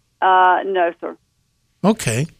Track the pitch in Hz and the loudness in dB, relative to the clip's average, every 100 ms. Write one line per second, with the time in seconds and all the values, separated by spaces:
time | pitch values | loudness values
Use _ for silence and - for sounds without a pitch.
0 | _ - 185 185 185 180 196 190 170 170 | _ -2 2 4 4 2 -2 -2 -4 -4
1 | 156 - _ _ _ _ _ - 185 220 | -14 -14 _ _ _ _ _ -4 -2 0
2 | - 113 160 | -2 -4 -6